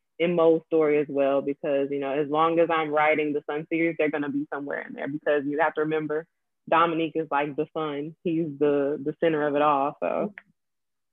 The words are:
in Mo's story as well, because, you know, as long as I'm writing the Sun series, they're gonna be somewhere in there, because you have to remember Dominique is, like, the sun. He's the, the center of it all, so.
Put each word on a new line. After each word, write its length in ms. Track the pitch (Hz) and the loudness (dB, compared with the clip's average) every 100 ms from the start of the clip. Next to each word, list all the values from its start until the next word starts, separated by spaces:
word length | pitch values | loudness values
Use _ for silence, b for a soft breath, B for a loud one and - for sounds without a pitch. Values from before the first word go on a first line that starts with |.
| _ - | _ -2
in 160 | 170 175 | 0 4
Mo's 260 | 165 160 - | 4 4 2
story 320 | 160 151 147 | 2 4 2
as 80 | 143 | 0
well, 320 | 139 139 139 | 0 2 0
because, 480 | 139 139 156 139 139 | -2 -4 -2 -2 -2
you 80 | 143 | -4
know, 120 | 139 | -4
as 180 | 135 143 | -2 -2
long 300 | 151 160 165 | 2 2 4
as 100 | 165 | 2
I'm 180 | 160 156 | 2 0
writing 420 | 151 151 151 151 | 2 2 2 0
the 100 | 147 - | -4 -4
Sun 160 | 147 160 | -8 -4
series, 260 | 160 165 160 | -2 -2 0
they're 140 | 151 | -2
gonna 180 | 151 143 | -2 -4
be 180 | 139 151 | -4 -6
somewhere 320 | 143 143 - - | -8 -8 -8 -10
in 60 | |
there, 140 | - 135 | -10 -8
because 360 | 147 - 147 139 | -4 0 0 0
you 140 | 143 | 0
have 140 | 160 156 | 0 0
to 60 | |
remember 440 | 156 156 156 151 170 _ _ _ - | -2 -2 -2 -6 -8 _ _ _ 0
Dominique 440 | 165 170 160 160 160 | 2 4 2 -2 -4
is, 120 | 156 | -2
like, 240 | 143 147 139 | -2 -2 -4
the 120 | 156 160 | -4 -4
sun. 400 | 156 143 151 160 | -6 -6 -8 -6
He's 240 | 180 160 165 139 | -4 -2 -2 0
the, 400 | 147 143 139 147 | 2 2 0 -2
the 120 | 139 156 | -6 0
center 280 | 170 156 147 | 0 2 0
of 80 | 143 | 2
it 60 | |
all, 340 | 147 143 139 147 | 4 2 0 -2
so. 320 | - - 208 - _ _ _ _ _ _ _ | -4 -2 -4 -8 _ _ _ _ _ _ _